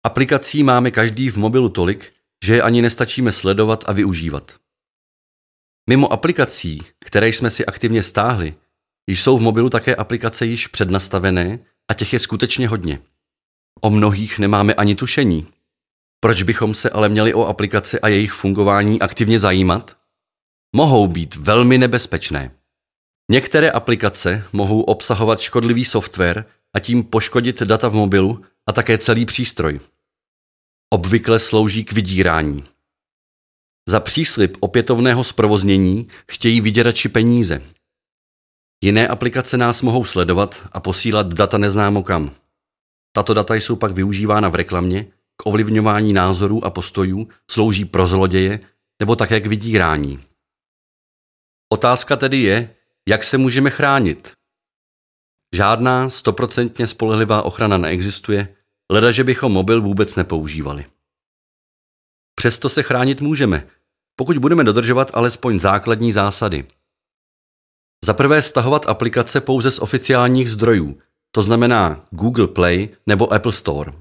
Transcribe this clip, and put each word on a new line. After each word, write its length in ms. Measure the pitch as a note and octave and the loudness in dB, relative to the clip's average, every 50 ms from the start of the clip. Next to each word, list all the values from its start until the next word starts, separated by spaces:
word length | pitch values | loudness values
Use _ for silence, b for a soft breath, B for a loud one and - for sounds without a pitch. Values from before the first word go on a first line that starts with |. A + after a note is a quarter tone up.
| - | -4
Aplikací 560 | A#2+ - B2+ C3+ B2 D3+ C3+ - - - D3+ | -4 0 0 0 2 0 0 0 -2 0 2
máme 280 | C#3+ C3+ B2+ B2 B2 B2 | 2 4 4 4 2 0
každý 400 | - A2+ A2 A#2 G#2+ A2+ C3 B2+ | 0 0 0 0 0 -2 -4 -2
v 60 | G2+ | -2
mobilu 320 | G#2 G#2 G#2+ A#2 C3 B2 G#2 | 0 -2 2 2 2 0 2
tolik, 440 | - - F2 F2+ G#2 - - - _ _ _ _ _ _ - | 0 0 0 0 -2 -4 -10 -20 _ _ _ _ _ _ 0
že 100 | G2+ A2+ | 2 4
je 80 | A#2+ | 4
ani 200 | - A#2 A#2 A#2+ | 4 4 4 4
nestačíme 500 | A#2 A#2 - - B2+ A2 - C3 B2+ A2+ | 2 2 0 -2 -4 -4 -2 -2 -2 0
sledovat 520 | G2 - - F#2 G2 G#2 A2 G#2+ A2 G#2+ - | -2 0 0 0 2 2 2 0 0 -2 -2
a 60 | - | -4
využívat. 640 | G2+ G2 G2+ G2 F2+ D#2+ E2 E2 C#2+ C#2 - - - _ _ _ _ _ _ _ _ _ _ _ _ _ _ _ _ _ _ _ _ _ _ _ _ _ _ - | -2 0 0 0 -2 -4 -4 -6 -8 -8 -12 -16 -20 _ _ _ _ _ _ _ _ _ _ _ _ _ _ _ _ _ _ _ _ _ _ _ _ _ _ 2
Mimo 220 | B2 C3+ C#3+ - | 4 4 4 2
aplikací, 680 | - - - E3+ F3 - C3 - - - - E2+ D2+ D2 - - _ _ | 0 0 -2 -2 0 0 -2 -2 -2 -6 -6 -8 -10 -10 -14 -20 _ _
které 300 | - - - G2+ G#2+ A#2 | -20 -2 0 2 2 2
jsme 220 | A2+ - B2 A#2 | 0 0 -2 -2
si 160 | - - - | -2 -2 -4
aktivně 360 | - - - - A2+ A2+ A2 | -6 -6 -4 -2 0 0 0
stáhli, 520 | F#2+ - - G#2+ G#2 A#2+ B2 G2+ E2+ D#2 D#2 _ _ _ _ _ _ _ _ _ _ | -2 -2 -2 -2 -2 0 -2 -2 -4 -6 -8 _ _ _ _ _ _ _ _ _ _
jsou 320 | - F#2+ F2 - C3+ C3+ A#2+ | -4 -2 0 4 4 4 4
v 20 | |
mobilu 300 | A2+ A2+ G#2+ A2+ A#2+ C3 | 4 2 2 2 0 2
také 260 | - A2+ - C3 B2+ | 0 0 0 0 -2
aplikace 500 | - G#2+ - A#2+ A#2 - A2+ - - B2 | -2 -4 -6 -6 -4 -4 -6 -4 -4 -4
již 200 | A2+ A#2 A#2 - | -4 -4 -4 -6
přednastavené 920 | - - - G#2 F2+ F#2+ F#2+ F#2 - - F#2+ F2+ G2 F#2 F2+ F2 F2+ G#2+ B2 _ _ _ _ _ - | -8 -2 -2 -2 0 0 -2 -2 -2 -4 -2 0 0 0 0 -2 -2 -6 -10 _ _ _ _ _ -6
a 60 | A2 | -4
těch 180 | - A2 - | -4 -4 -2
je 60 | - A#2 | -2 -2
skutečně 500 | - - A2+ G2 C3 A#2 - - B2+ A2 | -2 -2 -2 -4 -2 -2 -2 -2 -2 -2
hodně. 340 | A2 G#2 E2+ D#2+ C#2+ C2+ - _ _ _ _ _ _ _ _ _ _ _ _ _ _ - | -2 -4 -4 -6 -8 -8 -12 _ _ _ _ _ _ _ _ _ _ _ _ _ _ -2
O 100 | - G#2+ | 0 2
mnohých 480 | G#2 G#2+ G#2 G#2 G2+ G2 A2 G#2+ - - | 2 4 4 2 0 -2 -4 -8 -4 -2
nemáme 360 | G2+ G2+ G#2 G2+ G2+ G#2 - | 0 0 2 2 2 2 2
ani 200 | - G#2 G#2 G2+ | 2 2 0 0
tušení. 520 | - C3 B2 - - C#3 G#2 E2+ D#2 D#2 - _ _ _ _ _ _ _ _ _ _ _ _ _ _ | -2 -2 -4 0 0 2 2 0 -2 -4 -10 _ _ _ _ _ _ _ _ _ _ _ _ _ _
Proč 220 | - A2+ A2+ F2+ | 0 2 2 2
bychom 320 | G2 G2+ A2+ - A#2 G#2+ G#2+ | 0 -2 -2 -2 -2 -2 -2
se 160 | - - A#2+ | -2 -2 -2
ale 180 | - G#2+ G#2+ G2+ | 0 0 0 2
měli 260 | G#2 G#2+ G#2+ A2+ - | 2 2 2 2 2
o 120 | A2 A2+ | 2 0
aplikace 520 | F2 - - G#2 G2 A2+ G#2 F#2 - - - | 0 -2 -4 -4 -2 -2 -2 -2 -2 -4 -2
a 100 | - A2 | 0 2
jejich 240 | G2+ G2 G#2+ G#2 | 2 2 0 -2
fungování 680 | - - - G2 G2 G#2 G2+ G2+ G2+ G2+ G2+ G#2 G#2+ G#2+ | -6 -4 -2 -2 0 2 2 2 2 2 2 2 0 0
aktivně 400 | - G#2 - - A#2 G#2 A2+ A2 | -2 -4 -2 -2 0 2 2 2
zajímat? 560 | G2 G2 F#2 F#2+ F#2+ F2+ F2 A2 - - - _ _ _ _ _ _ _ _ _ _ _ _ _ _ _ - | 2 2 2 2 2 2 0 -2 -4 -12 -20 _ _ _ _ _ _ _ _ _ _ _ _ _ _ _ 2
Mohou 300 | A#2+ D#3 D3+ C3 A2+ G#2 | 2 4 6 6 6 4
být 300 | F#2 E2 E2+ E2 - - | 4 0 -4 -8 -8 -10
velmi 420 | D2 D2 F#2+ G#2+ A#2 B2 B2 B2+ B2+ | -4 0 2 4 4 6 6 6 4
nebezpečné. 800 | B2+ A#2+ A2+ A#2+ - - - D#2 - - D#2+ C#2 C2+ C2 - _ _ _ _ _ _ _ _ _ _ _ _ _ _ - | 4 2 2 -2 -2 -4 -6 -6 -6 -6 -6 -6 -8 -10 -16 _ _ _ _ _ _ _ _ _ _ _ _ _ _ 2
Některé 400 | A2 C3 - - - D3+ D#3 D#3+ | 2 2 2 2 2 2 2 4
aplikace 720 | - - - - A#2 - A2+ G2+ - - - F2+ F#2 G#2+ G2 - | 2 0 0 -2 -2 0 0 -2 -2 -2 -2 -2 -2 -2 -6 -6
mohou 300 | - G2+ G2+ G2 G#2+ A2 | -4 -2 0 0 0 0
obsahovat 580 | - - G#2+ - - - A#2+ G2 A2+ A2 A2 F#2+ | 2 0 0 0 0 -2 0 0 2 0 0 0
škodlivý 440 | - - - B2 A#2 A#2 A#2+ A#2+ B2+ | -2 -2 -2 0 0 2 0 0 0
software 600 | - - A2+ F#2+ - - F#2 F2+ F2 F2 G#2 A2 b b b b _ - | 0 0 -2 -2 -4 -2 0 0 0 0 -4 -8 b b b b _ -8
a 40 | G2 | -6
tím 240 | - - A#2+ B2 A2+ | -2 0 0 0 0
poškodit 580 | A#2 - A2+ - - - B2 A#2+ B2+ B2 - | 0 -2 -2 -2 0 -2 0 0 0 -4 -4
data 260 | A2+ G2 A2 F3+ - A#2 | 0 0 0 2 2 0
v 60 | G#2 | 2
mobilu 500 | G#2+ G#2+ G2 G2 G2 F#2+ G2 A#2 - b b b b _ | 2 2 4 4 2 2 2 -2 -6 b b b b _
a 60 | - | -4
také 260 | G#2+ - - - A2+ A2 | -2 -2 0 0 0 0
celý 280 | - - A2+ A#2 A#2 | 2 0 0 0 0
přístroj. 540 | - - - B2 - - - E2+ D#2 D2 C2+ - _ _ _ _ _ _ _ _ _ _ _ _ _ _ _ _ _ _ _ _ _ G#2+ | -2 -2 -4 -4 -4 -4 -2 -4 -4 -4 -6 -12 _ _ _ _ _ _ _ _ _ _ _ _ _ _ _ _ _ _ _ _ _ -2
Obvykle 440 | F#2+ E2 F2+ A2 A2+ A2+ - A2+ A2+ | -2 0 0 0 0 2 2 0 0
slouží 460 | - - - G#2+ G#2+ G#2+ G2 A2+ G#2+ | 0 2 2 2 2 2 -2 -4 -6
k 80 | - | -4
vydírání. 720 | G2+ A2+ G2 F#2 F#2+ F#2 F#2 F2 D#2+ D#2+ D#2 D2 C#2+ C#2+ C#2 _ _ _ _ _ _ _ _ _ _ _ _ _ _ _ _ _ _ _ _ _ _ _ _ - | -4 -2 -2 -2 -2 0 2 2 2 0 -2 -4 -6 -8 -12 _ _ _ _ _ _ _ _ _ _ _ _ _ _ _ _ _ _ _ _ _ _ _ _ -2
Za 120 | F#2 G#2+ | -2 -2
příslib 560 | - - - - - - - A#2 G2+ F2 - - | 0 -2 -4 -2 -2 -2 2 2 0 0 0 -6
opětovného 640 | - F#2+ - B2 A2 - B2+ A#2 B2 C3 A#2+ B2 B2 | -8 -2 -2 -2 0 0 0 2 2 2 2 2 -2
zprovoznění 840 | - - - A2 G#2 G#2+ G#2+ F#2+ G2+ F#2+ F#2+ F#2+ F#2 F#2+ A2 A#2 B B B B B | -2 -2 0 2 2 2 2 2 2 4 4 4 2 0 -2 -6 B B B B B
chtějí 300 | - - - A2+ A#2 A#2 | -12 -2 0 2 2 4
vyděrači 480 | G#2 A2 G2+ A#2+ A#2 A#2+ A2+ - - G#2 | 2 2 2 2 2 2 0 0 -4 0
peníze. 540 | - A2+ A2+ A#2 A#2+ A#2+ A2 E2+ D#2 C#2 C#2 - _ _ _ _ _ _ _ _ _ _ _ _ _ _ _ _ _ _ _ _ _ _ - | 2 2 4 4 4 2 2 0 -2 -6 -8 -14 _ _ _ _ _ _ _ _ _ _ _ _ _ _ _ _ _ _ _ _ _ _ 0
Jiné 240 | G2 G#2 A2 A#2 - | 0 2 2 0 0
aplikace 480 | A#2+ A2 B2 B2 - C3 B2+ - - | -2 -4 -4 -4 -4 -4 -4 -2 -2
nás 260 | B2 B2 A#2+ A#2 - | 0 0 0 0 0
mohou 220 | B2+ B2 A#2 B2+ A2+ | 0 0 0 0 -2
sledovat 640 | - - F#2 F2 E2 F2+ F2+ G#2 G2+ - - - - | -2 -2 0 0 2 2 0 0 -2 -6 -18 -20 -14
a 80 | - F#2 | -14 -8
posílat 460 | - F#2+ F2+ - - A#2 G#2 G#2+ G2+ | -6 -4 -4 -2 -2 0 0 0 -2
data 320 | F2+ E2+ E2+ G2+ G2 - G#2 | -2 0 0 0 2 2 0
neznámo 440 | G#2 G2+ F#2+ G#2+ G#2 G2+ G#2 G2+ | 0 0 2 2 2 2 0 -2
kam. 280 | F2+ - F#2 E2 D2+ C#2+ - _ _ _ _ _ _ _ _ _ _ _ _ _ _ _ | -2 -2 -2 -2 -2 -6 -10 _ _ _ _ _ _ _ _ _ _ _ _ _ _ _
Tato 220 | _ G#2 G2+ - G#2+ | _ -4 0 2 0
data 200 | G#2+ G2 - A2+ | 0 0 0 -2
jsou 220 | A2 - - A#2+ | -2 0 -2 -2
pak 160 | F#2+ A2+ G#2 | -2 -2 -4
využívána 560 | F#2 F#2 F#2+ G2+ G2+ G2 G#2+ G#2 G#2 G#2+ G#2+ F2+ | -2 -2 -2 -2 -2 -2 0 0 2 2 2 0
v 60 | E2 | 0
reklamě, 500 | E2+ E2 - F#2+ F2 F2+ F#2 F#2 G2+ G#2+ G2 _ _ _ _ _ | -2 -4 -4 -4 -2 -2 -2 -2 -4 -6 -10 _ _ _ _ _
k 100 | - - | -10 -6
ovlivňování 680 | G#2+ G2+ A2 G#2+ G#2+ A2 G#2+ G#2+ A2 G#2 G#2 G#2+ G#2+ | -2 0 0 0 0 0 0 2 2 0 2 2 2
názorů 520 | G2+ F#2+ F2+ F#2 F#2+ F2+ G2+ G2 G#2+ F#2 - | 2 2 2 2 0 0 0 -2 -2 -2 -4
a 60 | F#2 | -6
postojů, 580 | F2+ F2 E2+ - - G2 F#2+ F#2 F#2 G2+ A2+ A2 b b b - | -6 -6 -8 -6 -4 -2 -2 -2 -2 -6 -8 -12 b b b -6
slouží 340 | - A2+ G#2+ A2+ G2+ G2 G2+ | -2 0 2 2 2 0 -2
pro 220 | E2+ - F#2 F#2 | -2 0 2 2
zloděje 540 | F2 F#2 F#2+ F#2+ F#2 F2+ F#2+ F#2+ F#2+ G#2 G#2 b b b b _ _ _ _ | 2 2 2 2 2 2 0 0 0 -2 -6 b b b b _ _ _ _
nebo 160 | G#2+ G2+ A#2 | -2 -2 0
také 240 | A#2 - - A2+ G#2+ | 0 0 0 0 -2
k 60 | G2+ | 0
vydírání. 760 | G#2+ A2 G#2 G#2 A#2 G#2+ G2+ F2+ D#2+ D#2 D2 D2 C#2 C#2 C2+ C2+ _ _ _ _ _ _ _ _ _ _ _ _ _ _ _ _ _ _ _ _ _ _ _ _ _ _ _ _ _ | -2 -4 -4 -4 -2 0 2 2 2 0 -2 -4 -6 -8 -12 -16 _ _ _ _ _ _ _ _ _ _ _ _ _ _ _ _ _ _ _ _ _ _ _ _ _ _ _ _ _
Otázka 440 | A2 G#2+ - A#2+ B2+ B2 - - D3 | -2 2 2 2 2 0 0 -2 -2
tedy 220 | C#3 C#3 C3 C#3 C3+ | -2 0 0 0 2
je, 360 | A#2 G2 G2 A2+ A#2 A2+ _ _ _ _ _ _ _ F#2+ | 2 2 2 0 -2 -6 _ _ _ _ _ _ _ -2
jak 160 | G#2+ G#2+ - | 0 0 0
se 140 | - - C3 | 0 0 2
můžeme 320 | C3 C3 A#2 C3+ C3+ C#3 | 0 2 2 2 0 0
chránit. 600 | - - C#3+ C#3 C#3 C3+ A2+ E2+ C#2+ - - - - _ _ _ _ _ _ _ _ _ _ _ _ _ _ _ _ _ _ _ _ _ _ _ - | 0 0 0 2 2 2 0 0 -2 -4 -12 -20 -20 _ _ _ _ _ _ _ _ _ _ _ _ _ _ _ _ _ _ _ _ _ _ _ -2
Žádná 560 | F2 G#2 G2+ A#2 A2+ B2 B2+ B2+ B2+ C3 C3 | 0 2 2 2 2 2 0 2 0 -2 -2
stoprocentně 760 | B2+ - - A#2 F#2 - B2 A#2+ - - B2 A2+ - - A#2+ | -6 -2 -2 -2 -2 -2 -4 -4 -2 -4 -4 -4 -2 -4 -6
spolehlivá 560 | A2 - - A2+ A2 A2 G#2+ A2 G#2 A2 G#2 | -6 -4 -4 -2 0 0 0 2 2 0 0
ochrana 360 | - F#2 - - A#2 G#2+ G2 F#2 | 0 -4 -4 -2 0 2 2 0
neexistuje, 800 | E2+ D#2 F2 F2+ F#2 G2+ G2 - - - G#2 G2+ G2+ F#2+ G2 _ _ _ _ _ _ _ | 0 0 -2 -2 -2 -4 -6 -8 -4 -2 -2 -2 -2 -6 _ _ _ _ _ _ _ _
leda, 180 | F#2+ G#2+ A2+ A#2+ | 2 4 4 4
že 140 | A2 A#2 B2+ | 4 2 0
bychom 280 | B2 B2+ - - B2 | 0 0 0 0 0
mobil 300 | G2+ F#2 F#2 G2+ A2+ A#2 | 0 0 2 2 0 0
vůbec 340 | G#2 G2+ G2+ G2 G#2 - - | 0 -2 0 0 -2 -2 -2
nepoužívali. 680 | F#2+ F2 - - D#2+ D#2 D2+ D2 D#2+ C#2+ C#2 C#2+ C#2+ C#2 - _ _ _ _ _ _ _ _ _ _ _ _ _ _ _ _ _ _ _ _ _ _ _ _ _ _ _ _ _ | -4 -4 -4 -4 -6 -6 -6 -8 -8 -8 -8 -10 -12 -14 -18 _ _ _ _ _ _ _ _ _ _ _ _ _ _ _ _ _ _ _ _ _ _ _ _ _ _ _ _ _
Přesto 340 | - - A#2+ G#2+ - - C3+ | -2 -2 -2 -2 0 -4 -2
se 140 | - D#3 | -2 -2
chránit 380 | C#3 - C3+ B2 B2+ C3+ C#3 C3+ | -2 -2 -2 0 0 0 -2 -2
můžeme, 460 | D3 D3 D#3 C#3 C#3+ A2 F2 D2 C#2 b b b b _ _ _ _ _ _ | -2 -4 -2 0 0 0 0 -2 -6 b b b b _ _ _ _ _ _
pokud 220 | - C3 C#3 E3+ C#3+ | -8 -2 -2 0 0
budeme 260 | B2 D3+ E3+ E3 C#3 | 2 2 4 4 4
dodržovat 460 | A2 G#2 A#2 A#2 A#2 B2 B2+ C3+ C3 - | 4 2 2 2 2 0 0 0 -2 0
alespoň 440 | A2+ A#2+ B2 - - - B2+ A2 F2+ | 0 0 0 -2 -2 -2 -2 -2 0
základní 540 | D#2+ G2 G2 G2+ - A#2 A2+ G#2+ A#2 A#2 | 2 2 0 0 0 -2 -2 0 0 0
zásady. 560 | G2+ G#2 G2 G2+ G2 - A2+ G2+ E2+ C#2 C2+ - _ _ _ _ _ _ _ _ _ _ _ _ _ _ _ _ _ _ _ _ _ _ _ _ _ _ - | 0 0 0 -2 -2 -4 -4 -4 -4 -6 -8 -12 _ _ _ _ _ _ _ _ _ _ _ _ _ _ _ _ _ _ _ _ _ _ _ _ _ _ -2
Za 100 | - G#2+ | -2 0
prvé 280 | - D#3 C#3+ D3+ D3+ | 2 4 4 4 4
stahovat 460 | C#3+ - - C3 A#2 B2+ D3 D3+ - - | 2 2 0 0 2 2 0 0 0 -2
aplikace 520 | A2 - A#2 A#2 - B2 A2+ - - - | -2 -2 -2 -2 0 -2 -2 0 -2 -2
pouze 300 | - - C3 B2+ A#2 C3 | 0 0 0 0 2 0
z 80 | C3 - | 0 0
oficiálních 720 | A#2+ G#2+ - B2+ - - C3 B2 B2 B2 B2+ C3 B2+ A#2 | -2 -2 -4 -4 0 2 2 4 4 4 2 2 0 0
zdrojů, 480 | A2 G#2 A2 A#2 A2+ F#2+ D#2 C#2+ C2+ b b b b b _ _ | -2 0 2 4 4 2 0 -4 -8 b b b b b _ _
to 120 | - A2+ | -2 -2
znamená 640 | G2 G2+ A#2 A#2 A#2+ B2 A#2+ A2 F#2+ E2 D2+ D2 _ _ | 0 2 2 2 4 2 4 2 2 0 -2 -6 _ _
Google 360 | F#2+ E2 G2 A#2+ B2 A#2+ G2 | -8 -4 -2 -2 2 2 0
Play 420 | - - - F2+ F2 F2 F#2 G#2 G#2 - _ _ | 0 2 2 2 2 2 0 -2 -6 -10 _ _
nebo 260 | - G#2 G2 A#2 - | 0 2 2 2 2
Apple 200 | G#2 G#2+ - A#2 | 2 0 0 -2
Store. 400 | G#2 - - - C#2+ D2 D2 D2+ D2 - | -4 -2 -4 -4 -4 -4 -8 -10 -14 -20